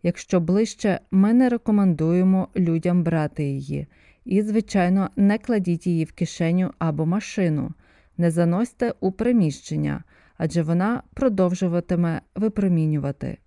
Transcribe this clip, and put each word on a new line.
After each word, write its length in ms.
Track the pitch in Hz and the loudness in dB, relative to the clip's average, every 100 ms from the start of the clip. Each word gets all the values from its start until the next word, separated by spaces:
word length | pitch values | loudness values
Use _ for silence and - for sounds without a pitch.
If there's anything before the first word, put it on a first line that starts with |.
| 175 | -4
Якщо 340 | - - 185 | -4 0 0
ближче, 600 | 165 190 220 - 208 180 _ | 2 0 0 -2 -2 -2 _
ми 240 | 190 202 | 2 4
не 140 | 240 254 | 4 4
рекомендуємо 1000 | 240 - 208 196 156 160 180 185 185 - - | 0 0 2 2 2 2 2 4 2 0 -2
людям 460 | 170 165 180 175 | 0 0 0 0
брати 420 | 165 165 151 - | 0 0 -2 -4
її. 420 | 143 135 135 143 147 _ _ _ | -4 -4 -6 -8 -8 _ _ _
І, 180 | - 190 | -2 -2
звичайно, 680 | 214 214 208 196 175 190 185 - | 0 -2 0 0 2 2 0 2
не 220 | 202 208 | 2 2
кладіть 480 | - 220 175 170 180 | 0 -2 0 -2 -2
її 180 | 165 | -2
в 80 | 160 | -2
кишеню 580 | - 170 - 165 180 185 - | -4 -6 -2 0 0 -2 -2
або 280 | 165 151 160 | -4 -2 -2
машину. 680 | 196 - - 180 151 131 - _ _ _ - | -2 -4 -2 0 0 -4 -10 _ _ _ -2
Не 140 | 170 | 0
заносьте 640 | 165 170 175 240 _ 233 - | 2 0 0 -4 _ -4 -2
у 120 | 190 | -6
приміщення, 920 | 190 233 240 160 139 - 151 147 139 - _ _ _ | -2 0 2 2 -2 -8 -4 -4 -6 -12 _ _ _
адже 260 | 160 170 | -2 -2
вона 400 | 156 170 196 240 - | 0 0 0 -4 -8
продовжуватиме 1040 | - 269 190 180 180 185 175 170 175 170 165 _ | -2 -2 2 0 0 -2 -2 -2 -2 0 -4 _
випромінювати. 1040 | - 214 214 196 170 156 151 139 139 135 123 | -4 -4 0 0 2 2 0 -4 -6 -10 -10